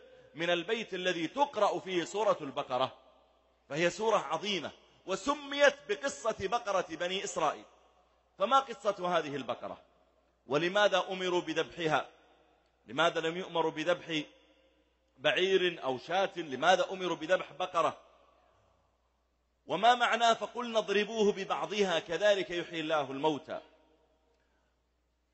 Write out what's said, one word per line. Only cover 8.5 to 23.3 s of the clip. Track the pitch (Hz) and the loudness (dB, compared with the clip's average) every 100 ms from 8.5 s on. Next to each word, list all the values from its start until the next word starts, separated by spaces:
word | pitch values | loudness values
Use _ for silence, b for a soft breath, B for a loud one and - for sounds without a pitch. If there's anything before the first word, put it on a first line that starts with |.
| 262 | 2
قصة | 254 226 214 196 180 170 | 2 -2 -4 -2 0 0
هذه | 151 139 | 0 -4
البقرة؟ | 123 117 101 92 _ _ _ _ _ _ - | -6 -8 -10 -12 _ _ _ _ _ _ -2
ولماذا | 147 175 202 202 185 185 | 0 4 6 6 4 0
أمروا | 185 185 175 | -2 0 0
بذبحها؟ | 156 156 160 175 160 139 - - _ _ _ _ _ _ 104 | 0 -2 -2 -2 0 2 0 -10 _ _ _ _ _ _ -6
لماذا | 135 165 160 | 2 2 2
لم | 160 175 | -2 -4
يؤمروا | 175 165 160 | -4 -2 -2
بذبح | 151 156 170 165 156 143 - _ _ _ _ _ _ _ _ | 0 0 -2 -2 -6 -6 -12 _ _ _ _ _ _ _ _
بعير | 147 143 190 190 180 165 | 0 2 2 2 2 -2
أو | 131 127 | -4 -4
شاة؟ | - 185 185 175 | -2 -2 -2 -4
لماذا | 160 127 165 185 180 | -8 0 4 4 2
أمروا | 185 180 156 | -4 -4 -4
بذبح | 160 185 - | 0 0 0
بقرة؟ | - 180 170 147 - - _ _ _ _ _ _ _ _ _ _ _ _ _ _ _ 139 | -8 -4 0 0 -2 -12 _ _ _ _ _ _ _ _ _ _ _ _ _ _ _ -6
وما | 160 226 | 2 4
معنى | 247 220 226 233 | 6 4 4 4
"فقلنا | 226 - 233 240 220 | 2 -2 -6 -2 -2
اضربوه | 190 202 208 226 208 | 2 0 2 2 2
ببعضها | 185 185 147 160 208 196 160 | 2 -2 -4 -2 0 0 0
كذلك | 165 165 208 202 175 | -2 0 2 2 0
يحيي | 175 156 165 | -4 -6 -6
الله | 156 156 135 | -2 0 -2
الموتى"؟ | 135 156 | -2 -2